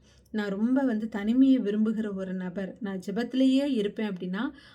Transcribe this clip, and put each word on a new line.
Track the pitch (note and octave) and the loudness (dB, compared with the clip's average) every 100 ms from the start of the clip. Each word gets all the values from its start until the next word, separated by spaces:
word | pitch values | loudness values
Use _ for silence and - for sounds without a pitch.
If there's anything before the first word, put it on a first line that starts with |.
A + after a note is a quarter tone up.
| _ _ _ | _ _ _
நான் | G#3+ G#3 | -6 -4
ரொம்ப | G3 A3+ C4 | -2 0 2
வந்து | C4+ G#3+ A3 | 0 0 -4
தனிமையை | G#3+ G3+ B3+ C4+ C4 | -4 0 4 6 6
விரும்புகிற | G3+ G#3+ A3 A3 G#3+ | 2 0 0 0 -4
ஒரு | F#3+ F#3 | -4 -6
நபர், | F#3 F#3 F3+ F#3 - | -6 -6 -6 -8 -8
நான் | G3+ F#3+ | -8 -6
ஜெபத்திலேயே | G#3+ G#3+ A#3+ C4 C4 C4 | -6 -4 -2 2 4 4
இருப்பேன் | C#4+ A#3+ G3+ G#3 G#3+ | 2 0 -2 -2 -4
அப்படின்னா, | F3+ F#3 F#3 C#4 - - | -4 -6 -4 -6 -8 -20